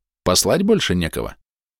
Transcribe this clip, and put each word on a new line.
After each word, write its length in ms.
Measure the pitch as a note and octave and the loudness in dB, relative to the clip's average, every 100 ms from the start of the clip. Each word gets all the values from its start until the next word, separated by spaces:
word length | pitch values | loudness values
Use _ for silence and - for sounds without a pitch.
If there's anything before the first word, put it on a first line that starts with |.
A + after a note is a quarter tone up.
| _ _ | _ _
Послать 400 | - F2+ F#2 C#3+ | 0 0 2 0
больше 320 | G3+ A3 - F2+ | 2 0 2 -2
некого?» 400 | D#2+ - A1+ - _ _ _ _ | -2 -4 -8 -12 _ _ _ _